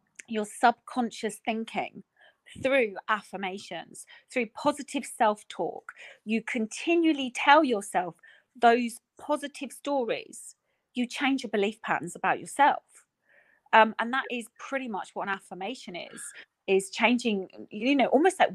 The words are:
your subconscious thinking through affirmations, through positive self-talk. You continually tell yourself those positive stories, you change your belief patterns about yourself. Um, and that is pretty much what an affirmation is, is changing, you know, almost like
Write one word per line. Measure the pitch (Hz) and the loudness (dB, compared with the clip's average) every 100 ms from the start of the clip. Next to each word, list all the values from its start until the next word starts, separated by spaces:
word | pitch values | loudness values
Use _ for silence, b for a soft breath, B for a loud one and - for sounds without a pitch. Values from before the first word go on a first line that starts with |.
| _ _ - | _ _ -8
your | 220 | -6
subconscious | 208 - 233 240 - 254 233 - 220 - | -6 2 2 2 -6 -4 -4 -4 -8 -6
thinking | - 220 226 196 127 - - _ _ _ _ - | -6 -6 -4 -6 -6 -10 -20 _ _ _ _ -6
through | 262 277 226 190 - | 0 2 2 -4 -4
affirmations, | 214 - 185 190 196 - 165 160 - - b b | -4 -4 -8 -8 -8 -12 -12 -12 -18 -20 b b
through | - 226 | -4 -4
positive | - 294 285 262 277 | -2 -2 -2 -6 -8
self-talk. | 240 - 220 214 - - 170 - - - b b | -8 0 0 0 -8 -8 -8 -8 -16 -20 b b
You | - 226 | -4 -4
continually | 220 254 220 - - 339 320 285 262 | -2 -4 -4 -4 0 2 4 2 -2
tell | - - 294 | -2 6 6
yourself | 294 214 202 185 180 - b b b 247 | 6 0 -2 -4 -4 -10 b b b 4
those | 240 240 240 220 _ _ | 6 6 0 -8 _ _
positive | - 294 285 - 269 | -4 -4 -4 -10 -14
stories, | - - 285 226 165 - - - - _ _ _ | -8 -4 -2 -2 -4 -6 -18 -20 -20 _ _ _
you | - 240 | -6 -4
change | - 262 269 | -2 0 0
your | 233 | 0
belief | 214 202 214 | 0 0 -2
patterns | - 165 170 - | -2 -2 -2 -4
about | 190 143 | 0 0
yourself. | - - 277 - _ - _ _ _ _ _ _ _ | -2 4 4 4 _ -20 _ _ _ _ _ _ _
Um, | 220 220 - | 6 6 4
and | 226 | -2
that | 262 - | -2 -4
is | 240 220 _ | -8 -10 _
pretty | - 269 254 | -8 -6 -6
much | 190 - | -8 -8
what | - 185 | -8 -6
an | |
affirmation | 196 - 180 196 254 - | -6 -8 -12 -10 -10 -12
is, | 175 - - - - b _ - | -14 -14 -14 -16 -18 b _ 2
is | 190 190 | 2 2
changing, | - 233 247 240 202 185 - - | 0 2 2 2 -2 -6 -14 -14
you | 214 233 | -4 0
know, | 277 220 | 2 4
almost | 262 359 - | 6 4 4
like | - | 0